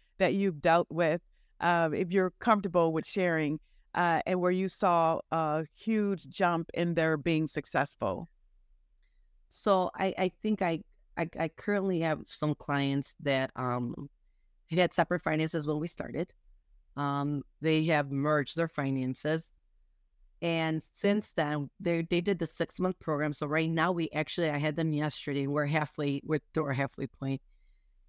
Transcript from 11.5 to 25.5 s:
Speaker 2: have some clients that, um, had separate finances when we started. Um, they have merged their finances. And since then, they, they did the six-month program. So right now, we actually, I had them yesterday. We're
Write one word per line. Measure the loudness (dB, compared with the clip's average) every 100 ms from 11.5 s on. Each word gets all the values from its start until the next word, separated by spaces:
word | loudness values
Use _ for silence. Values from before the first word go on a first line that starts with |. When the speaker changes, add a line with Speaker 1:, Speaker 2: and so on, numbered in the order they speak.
| -4 -2 0 0 0
Speaker 2:
have | 0 -2 -6
some | -4 -2 -2
clients | -2 0 0 0 -4 -4
that, | 0 0 0
um, | -4 -4 -2 -4 -8 -12 -16 _ _ _ _ _
had | 2 2
separate | 2 0 0
finances | 0 0 0 -2 -2
when | -4
we | -4
started. | -8 -8 -6 -6 _ -20 -20 _ -20 _ -4
Um, | -2 0 -2 -2 -6 _
they | 2 4
have | 4 2 2
merged | 0 2 2 0 -2
their | -2
finances. | -2 -2 -2 -2 -4 -2 -2 -4 _ _ _ _ _ _ _ _ _
And | -2 0 0 -2 -6
since | -2 2 2 0
then, | -2 -2 -2 -6 -4
they, | 0 0
they | 0 0
did | 0 -2
the | -2
six-month | -4 -4 -2 -2 -2
program. | -4 -2 -2
So | -4 -2
right | 0 0
now, | 2 2
we | 0 -2
actually, | -4 -4 -2 -2
I | 0
had | -2
them | 0 0
yesterday. | 0 -2 -4 -4 -2
We're | 0